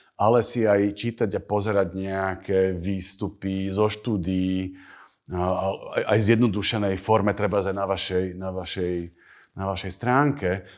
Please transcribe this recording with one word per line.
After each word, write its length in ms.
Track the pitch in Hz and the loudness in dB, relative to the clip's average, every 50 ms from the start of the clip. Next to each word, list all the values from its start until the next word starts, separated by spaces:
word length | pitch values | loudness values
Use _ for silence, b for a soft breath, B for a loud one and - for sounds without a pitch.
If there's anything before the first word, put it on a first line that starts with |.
| B B B - | B B B 2
ale 240 | 101 107 120 120 110 | 4 4 6 4 4
si 240 | - - 123 110 107 | 2 0 2 4 4
aj 240 | 101 101 101 104 98 | 4 4 4 2 0
čítať 400 | - - 120 117 - 120 98 92 | -2 -4 -6 -2 -2 -2 -2 -2
a 80 | 95 | -4
pozerať 560 | - - 104 104 98 110 104 101 98 87 90 95 | -4 -2 -2 -2 0 0 0 0 0 0 -2 -6
nejaké 800 | 95 98 95 98 95 95 92 92 - - 95 95 95 95 92 90 | -6 -4 -4 -2 -2 -2 -4 -6 -4 0 2 2 2 2 0 -2
výstupy 960 | 87 98 98 95 90 - - - 107 95 98 - - 98 95 95 95 98 95 | -4 -4 -4 -4 -6 -8 -8 -6 -6 -8 -6 -6 -6 -4 -4 -2 -4 -2 0
zo 160 | 101 107 107 | 2 2 0
štúdií, 880 | 104 - - 123 107 95 82 92 92 92 92 92 95 92 95 92 92 B B B B B B B B B B - 92 | 0 -2 -4 -2 -2 -2 0 0 0 0 0 0 0 -2 -4 -6 -10 B B B B B B B B B B -8 -4
a, 80 | 90 | -2
a, 240 | 90 92 92 92 92 95 101 - - - - 117 107 - 107 | 0 0 0 0 -2 -2 -4 -4 -10 -6 -4 -4 0 2 2
aj 40 | 113 | 4
v 60 | 104 101 | 6 6
zjednodušenej 680 | 117 110 123 113 92 104 90 - - 107 101 98 95 90 | 6 6 4 2 2 0 -2 -2 -2 0 0 -2 -2 -2
forme, 320 | - - 107 107 101 101 98 | 2 2 2 4 4 2 0
treba 320 | 101 104 98 98 101 92 | 0 0 0 2 0 0
aj 80 | 98 95 | 0 -2
na 160 | 98 98 95 | -2 -2 -2
vašej, 360 | 98 90 - - 95 92 95 92 87 90 | -2 -2 -2 -2 -2 -2 -2 -2 -4 -6
na 160 | 95 95 92 | -8 -6 -6
vašej, 400 | 92 90 87 - 95 90 90 90 87 85 85 b b b b b b b b b - | -6 -8 -6 -4 -4 -2 -2 -2 -4 -6 -8 b b b b b b b b b -4
na 80 | 98 | -4
vašej 260 | 98 95 92 - 95 - - | -2 -2 -2 -4 -8 -8 -4
stránke, 720 | - 117 127 135 147 147 143 - 92 90 95 98 B B B | 0 2 4 4 4 2 0 0 -2 -2 -2 -2 B B B